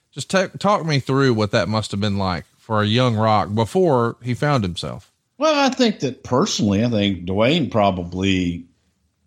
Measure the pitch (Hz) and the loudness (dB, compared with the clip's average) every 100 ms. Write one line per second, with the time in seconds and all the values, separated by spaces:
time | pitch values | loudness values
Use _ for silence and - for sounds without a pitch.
0 | _ 151 - 190 190 143 196 202 160 143 | _ -14 -4 -2 -2 -2 0 0 0 -2
1 | - 135 135 107 107 117 87 110 - 104 | 0 2 2 2 0 0 0 -2 -4 -4
2 | 107 98 92 87 - _ - 110 104 117 | -2 -2 -2 -4 -8 _ -4 0 2 2
3 | 127 110 110 104 85 107 107 190 175 127 | 2 2 2 2 2 -2 0 2 2 2
4 | 117 - 123 117 147 139 95 82 67 62 | 0 -4 -8 -2 0 0 -2 -6 -10 -12
5 | - _ _ - 311 285 269 262 233 - | -18 _ _ -4 0 2 0 2 0 0
6 | 131 - - 127 208 - 107 98 120 107 | -6 -6 -2 0 0 0 0 2 0 0
7 | 101 90 87 95 117 175 120 110 101 92 | 0 -2 -4 0 2 2 0 2 2 0
8 | 87 92 98 92 87 85 - _ _ _ | -6 -2 0 0 -2 -4 -12 _ _ _
9 | _ _ | _ _